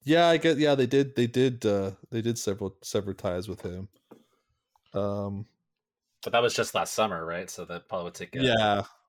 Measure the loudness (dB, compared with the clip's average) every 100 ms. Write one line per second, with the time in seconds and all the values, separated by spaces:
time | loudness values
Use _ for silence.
0 | 4 4 6 4 4 4 4 4 4 4
1 | 2 0 0 4 2 2 0 0 -2 -8
2 | -8 -4 -2 -2 -4 -4 -6 -8 -6 -4
3 | -4 -6 -4 -4 -6 -10 -10 -10 -14 _
4 | _ -20 _ _ _ _ _ _ _ -4
5 | -4 -4 -6 -8 -12 _ _ _ _ _
6 | _ _ 0 2 2 0 -2 -2 -4 0
7 | -2 -2 -6 -8 -8 -12 -10 -12 _ -8
8 | -8 -12 -12 -2 2 2 2 0 -2 _